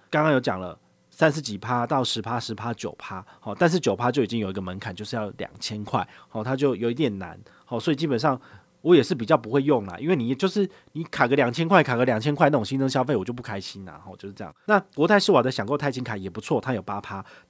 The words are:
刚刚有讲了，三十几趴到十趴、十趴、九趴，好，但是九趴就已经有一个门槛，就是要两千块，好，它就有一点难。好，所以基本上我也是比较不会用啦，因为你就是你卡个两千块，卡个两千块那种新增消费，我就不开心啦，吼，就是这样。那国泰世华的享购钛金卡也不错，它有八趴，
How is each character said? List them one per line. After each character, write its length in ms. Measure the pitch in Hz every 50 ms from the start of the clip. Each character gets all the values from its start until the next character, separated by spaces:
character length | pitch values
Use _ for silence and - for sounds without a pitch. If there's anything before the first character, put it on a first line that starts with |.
| _ _
刚 140 | - 151 151
刚 100 | 156 143
有 60 | 131
讲 200 | 123 135 98 92
了， 180 | 92 87 82 - _ _ _ _ _ _
三 220 | _ - 160 156
十 100 | 143 156
几 160 | 139 120 104
趴 280 | 95 104 117 123 123 117
到 180 | - 156 131 123
十 180 | - - 113
趴、 180 | 104 113 120 117
十 140 | - - 113
趴、 200 | 101 113 117 113
九 200 | - - 101 -
趴， 280 | - - - 98 92 - - - _
好， 160 | - 113 101
但 140 | - 180 165
是 100 | 170 180
九 160 | - 120 98
趴 160 | 90 120 127
就 120 | 120 143 117
已 40 |
经 120 | 101 117 113
有 100 | 107 95
一 40 | 98
个 80 | 101
门 160 | 95 90 92 98
槛， 140 | - 113 90
就 100 | 95 107
是 100 | - -
要 140 | 117 107 101 -
两 120 | - 101 - - -
千 240 | - - 107 104 104
块， 240 | - - 117 92 - - - - _
好， 140 | - 113 110
它 120 | 123 135
就 200 | 131 143 139 120
有 160 | 95 113 117
一 20 | 120
点 240 | 131 160 120 101
难。 220 | 95 92 82 - 98 - - _ _ _
好， 140 | - 123 113
所 120 | - 170
以 40 | 151
基 120 | 135 165
本 100 | 151 135
上 220 | 113 143 151 131 120 - - - 101 _ _ _ _
我 140 | - 156 180
也 80 | 147 117
是 100 | - 175
比 120 | 123 113
较 100 | 101 160
不 140 | 135 113 107
会 120 | 123 139 135
用 220 | 147 143 120 101
啦， 120 | 95 87 90
因 80 | 123
为 80 | 160 185
你 180 | 143 113 120 135
就 140 | - 190
是 200 | 190 - 208 196 180 - - _ _ -
你 100 | 151 165
卡 240 | - - - 143
个 80 | 120 135
两 160 | 143 131 120
千 160 | 120 151 165
块， 160 | 165 196 180 147
卡 140 | - 123
个 80 | 117 127
两 160 | 127 117 110
千 120 | 110 151 147
块 160 | 135 165 143
那 80 | 151
种 60 | 131 104
新 160 | - 135 135
增 100 | 135 131
消 140 | 131 135 127
费， 100 | 127 147
我 120 | 104 92
就 80 | 117 123
不 100 | 123 120
开 160 | - 104 101
心 240 | 95 - - 101 95
啦， 180 | 87 76 76 -
吼， 100 | 98 92
就 140 | - - 101
是 40 | 98
这 120 | - 104
样。 100 | 78 - _ _
那 140 | - 214 196 - _ _
国 100 | 139 151
泰 140 | 175 214 202
世 100 | - -
华 140 | 185 131 113
的 80 | 131
享 140 | 127 - 104
购 120 | 107 143
钛 140 | 139 143 143
金 100 | 123 127
卡 140 | 123 117 110
也 140 | 101 92 95
不 100 | 85 110
错， 220 | - - 156 120
它 120 | - 131 127
有 80 | 101
八 200 | 95 - 101 101
趴， 220 | - - 101 98 95 - - - -